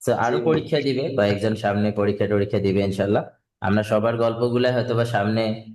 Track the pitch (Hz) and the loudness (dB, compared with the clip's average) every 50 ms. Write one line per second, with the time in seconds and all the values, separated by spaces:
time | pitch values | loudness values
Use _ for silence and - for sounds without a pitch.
0 | - 127 113 95 110 120 127 - - 160 156 156 156 - 160 147 135 139 131 127 | -2 -2 0 0 0 0 0 0 2 2 0 0 0 0 -2 0 0 0 -2 -2
1 | 143 170 - 104 104 104 101 95 107 110 110 101 - 101 101 104 104 104 101 104 | -2 -2 0 2 2 2 2 0 0 -2 -2 0 0 0 0 2 0 0 0 0
2 | 101 104 98 - 104 98 104 101 101 101 - 101 92 98 95 101 101 98 98 98 | 0 0 0 0 0 0 2 0 0 0 -2 0 0 2 2 2 0 0 0 -2
3 | 98 101 104 131 - - - _ _ _ _ - - 95 101 107 107 107 113 107 | 0 0 0 0 0 -4 -14 _ _ _ _ -6 -2 0 0 0 2 2 0 0
4 | 107 117 117 117 117 117 113 113 123 120 120 123 123 123 127 123 113 117 117 113 | 2 0 0 2 0 0 0 0 -2 0 0 2 2 2 2 0 0 0 0 0
5 | 117 113 - 104 101 107 110 113 113 110 110 - - - - | 0 0 0 0 0 0 0 0 0 -2 -4 -6 -8 -16 -20